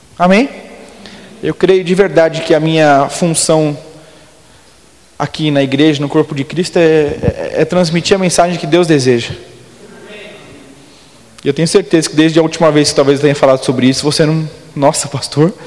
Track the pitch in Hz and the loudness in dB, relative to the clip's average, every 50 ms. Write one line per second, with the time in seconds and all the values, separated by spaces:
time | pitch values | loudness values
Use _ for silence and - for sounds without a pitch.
0 | _ _ - - 175 180 190 208 269 277 - - - - - - - - - - | _ _ -4 0 2 2 4 2 2 0 -4 -12 -20 -20 -20 -20 -20 -20 -20 -20
1 | - - - - - - - - - 151 156 - - 175 190 190 180 170 185 180 | -20 -20 -20 -20 -20 -20 -16 -8 -8 -8 -2 0 2 2 2 2 0 0 0 0
2 | 202 180 147 160 165 160 151 156 160 - 165 151 156 160 160 160 156 147 143 139 | 0 2 2 2 2 2 0 -4 -2 0 0 0 0 0 2 2 4 4 4 2
3 | 139 131 - - 180 170 160 - - - 160 156 156 151 147 147 - - - - | 2 0 -2 -2 -2 -2 -2 -2 0 0 2 2 0 0 -4 -6 -12 -18 -20 -20
4 | - - - - - - _ _ _ _ _ - _ _ _ _ _ _ _ _ | -20 -20 -20 -20 -20 -20 _ _ _ _ _ -20 _ _ _ _ _ _ _ _
5 | _ _ _ - 147 - - - 156 151 143 139 139 131 131 135 151 160 151 135 | _ _ _ -10 -10 -10 -8 -6 -4 -2 0 0 0 0 0 2 2 2 2 0
6 | 147 139 143 156 151 - 151 135 135 - - 156 180 - - 185 165 160 160 156 | -4 -2 0 -2 -2 -2 -4 -8 -8 -6 -6 -6 -6 -2 0 2 2 4 4 2
7 | 151 143 143 120 - 85 - - 82 - - - 156 - 175 180 180 160 165 170 | 0 0 -4 -4 -4 -4 -4 -4 -8 -6 -2 -2 -2 0 0 0 0 0 -2 -2
8 | 160 - 202 190 185 180 - - 170 180 175 165 - 156 151 175 180 160 160 143 | 0 0 0 0 0 0 0 2 0 0 -2 -4 -4 0 0 2 2 2 2 2
9 | 127 131 123 117 110 - - - - - - - - - - - - - - - | 2 2 0 0 -2 -6 -10 -14 -16 -20 -20 -20 -20 -20 -20 -20 -20 -20 -20 -20
10 | - - 208 208 202 - - - - - - - - - - - - - - - | -20 -20 -20 -20 -20 -20 -20 -20 -20 -20 -20 -20 -20 -20 -20 -20 -20 -20 -20 -20
11 | - - - - - - - - - 139 139 160 160 170 - 202 180 - - 165 | -20 -20 -20 -20 -20 -20 -20 -8 -6 -6 -4 -2 -2 0 0 0 2 2 0 0
12 | 156 - - 147 156 165 156 165 160 160 165 - 170 156 147 151 147 147 - - | 0 0 0 2 2 2 2 2 0 0 0 0 2 2 4 2 2 2 2 2
13 | 139 135 143 131 139 143 139 - 151 135 131 131 - - 127 123 123 131 135 - | 2 2 2 2 2 0 2 2 2 2 2 2 0 -2 -2 0 0 0 0 0
14 | - 151 147 - 160 151 156 160 156 147 - - - - - 151 139 147 160 - | -2 -2 0 0 0 0 0 -2 -4 -6 -10 -16 -20 -14 -6 -2 0 0 0 -2
15 | - 139 - 127 - - - 143 151 180 - - - | -4 -8 -8 -10 -10 -6 -2 0 0 0 0 -4 -14